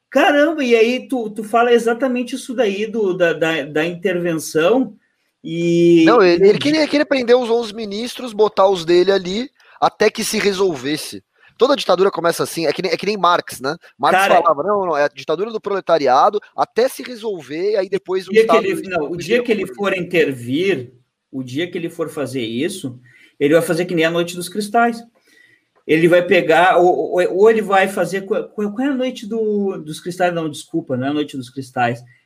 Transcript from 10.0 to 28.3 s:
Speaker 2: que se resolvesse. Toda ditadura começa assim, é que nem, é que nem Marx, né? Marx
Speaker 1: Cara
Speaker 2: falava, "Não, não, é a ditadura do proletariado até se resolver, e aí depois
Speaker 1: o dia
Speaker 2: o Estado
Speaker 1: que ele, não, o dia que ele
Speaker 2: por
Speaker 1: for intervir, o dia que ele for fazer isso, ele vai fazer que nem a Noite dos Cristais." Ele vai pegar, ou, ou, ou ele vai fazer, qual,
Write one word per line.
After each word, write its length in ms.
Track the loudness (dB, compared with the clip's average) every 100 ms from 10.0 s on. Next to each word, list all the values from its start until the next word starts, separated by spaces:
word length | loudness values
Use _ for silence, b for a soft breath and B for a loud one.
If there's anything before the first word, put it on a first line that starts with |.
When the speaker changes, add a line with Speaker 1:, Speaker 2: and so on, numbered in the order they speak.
| 0
Speaker 2:
que 140 | 0
se 160 | -6 -2
resolvesse. 840 | -2 0 -2 -2 -6 -6 -8 -16 _ b b b
Toda 180 | 2 2
ditadura 360 | 0 2 2
começa 320 | 2 -2 -2
assim, 240 | -4 -4 -4
é 40 |
que 120 | -2
nem, 80 | -2
é 40 | -4
que 100 | -4
nem 100 | 0
Marx, 420 | 2 2 -2 -8
né? 160 | -8 -8 b b
Marx 180 | 0 2
Speaker 1:
Cara 280 | 4 4
Speaker 2:
falava, 180 | 4 0
"Não, 240 | 0 -2 0
não, 100 | 0
é 100 | -2
a 20 |
ditadura 420 | -4 -6 -4 -4
do 100 | -6
proletariado 800 | -6 -6 0 2 4 4 4 2 b -6
até 320 | -4 0 -2
se 140 | -2
resolver, 680 | -14 -10 -8 -10 -10 -6 -2
e 40 | -2
aí 140 | -2
depois 380 | -4 -4 -6 0
Speaker 1:
o 40 |
dia 100 | 2
Speaker 2:
o 20 |
Estado 180 | 4 4
Speaker 1:
que 60 | 2
ele, 200 | -6 -6
não, 220 | -6 -4
o 80 | -8
dia 240 | -2 -2
que 100 | 0
ele 140 | -2 -4
Speaker 2:
por 100 | -4
Speaker 1:
for 220 | -4 -4
intervir, 960 | -2 0 0 -2 -4 -2 0 -2 -6 _ _ _ _
o 100 | -12
dia 240 | -10 -8 -6
que 100 | -6
ele 140 | -10
for 200 | -8 -8
fazer 340 | -6 -6 -4
isso, 560 | -6 -4 -4 -6 -12 -12 b b b b
ele 160 | 2 4
vai 80 |
fazer 220 | 2 -2 -2
que 100 | 0
nem 100 | 0
a 60 |
Noite 240 | 0 -4 -6
dos 120 | -8
Cristais." 560 | -8 -2 2 2 -2 -12 b b b b b b b -2
Ele 220 | 2 6
vai 120 | 4
pegar, 580 | 4 2 4 4 6 6
ou, 340 | 4 2 -2
ou, 200 | 0 0
ou 160 | 4 4
ele 120 | 4
vai 260 | 2 2 2
fazer, 380 | -2 -4 -4
qual, 180 | -4